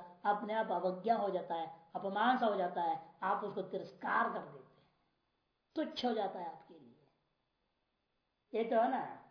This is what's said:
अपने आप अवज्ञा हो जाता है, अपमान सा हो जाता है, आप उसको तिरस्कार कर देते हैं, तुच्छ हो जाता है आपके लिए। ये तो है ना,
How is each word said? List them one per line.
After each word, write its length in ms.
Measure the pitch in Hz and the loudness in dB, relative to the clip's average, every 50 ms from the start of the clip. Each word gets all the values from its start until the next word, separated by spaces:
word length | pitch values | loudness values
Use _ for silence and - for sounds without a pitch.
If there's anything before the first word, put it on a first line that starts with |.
| - - - - - | -4 -8 -10 -2 2
अपने 280 | 202 208 208 226 208 214 | 2 2 2 2 -2 0
आप 180 | 226 220 233 | 0 2 2
अवज्ञा 440 | 185 175 185 185 180 180 180 226 233 | 0 0 2 0 0 0 2 2 4
हो 120 | 208 202 196 | 4 2 0
जाता 240 | 180 175 170 - 170 | 0 0 -2 -2 -4
है, 160 | 170 160 160 - - - - - | -4 -4 -6 -8 -14 -14 -10 -8
अपमान 420 | 180 202 196 196 208 220 247 262 233 | -4 -4 -2 0 4 4 4 4 6
सा 80 | 233 | 4
हो 100 | 220 202 | 2 4
जाता 260 | 190 180 175 180 180 | 2 0 0 0 0
है, 180 | 170 170 160 156 - - - - | 0 0 0 -2 -4 -12 -10 -4
आप 220 | 190 190 208 208 208 | 0 0 0 0 -2
उसको 180 | 196 - 214 180 | -4 -4 -6 -6
तिरस्कार 640 | - - 185 170 - - - - 214 202 220 233 214 | -4 -4 -6 -6 -8 -12 -8 -2 0 2 2 2 2
कर 120 | - 180 | 0 -4
देते 180 | 160 - - - - - | -8 -10 -14 -18 -20 -20
हैं, 140 | _ _ _ _ _ _ _ _ _ _ _ _ _ _ _ _ _ _ _ _ - | _ _ _ _ _ _ _ _ _ _ _ _ _ _ _ _ _ _ _ _ -4
तुच्छ 280 | 330 302 - - - 247 | -4 -4 -4 -2 -2 0
हो 80 | 247 | 0
जाता 260 | 220 220 196 190 190 190 | 2 0 0 -2 -2 -6
है 80 | 175 | -8
आपके 280 | 165 160 - - - 170 | -8 -10 -12 -16 -20 -20
लिए। 200 | 156 131 117 113 - _ _ _ _ _ _ _ _ _ _ _ _ _ _ _ _ _ _ _ _ _ _ _ _ _ _ _ _ _ _ | -20 -20 -20 -20 -20 _ _ _ _ _ _ _ _ _ _ _ _ _ _ _ _ _ _ _ _ _ _ _ _ _ _ _ _ _ _
ये 120 | 262 214 233 | -2 -2 0
तो 120 | - 240 | 2 4
है 140 | - 233 269 | 4 4 4
ना, 140 | 262 226 - - - - - - | 2 -2 -4 -4 -8 -12 -18 -20